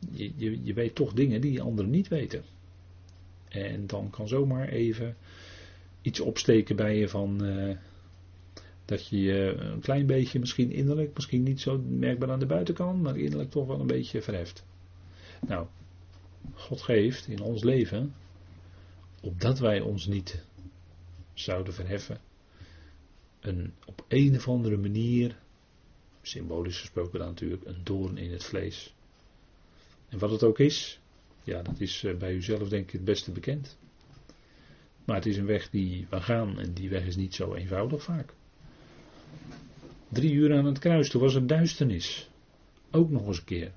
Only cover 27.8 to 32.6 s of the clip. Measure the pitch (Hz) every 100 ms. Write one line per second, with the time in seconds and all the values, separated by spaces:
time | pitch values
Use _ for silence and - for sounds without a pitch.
27.8 | 87 98 95 98 90 87 - 98 92 -
28.8 | - - - _ - - - - - -
29.8 | - - - 104 104 110 117 110 139 -
30.8 | - - _ - _ - - 90 90 85
31.8 | 98 - 104 87 92 92 90 107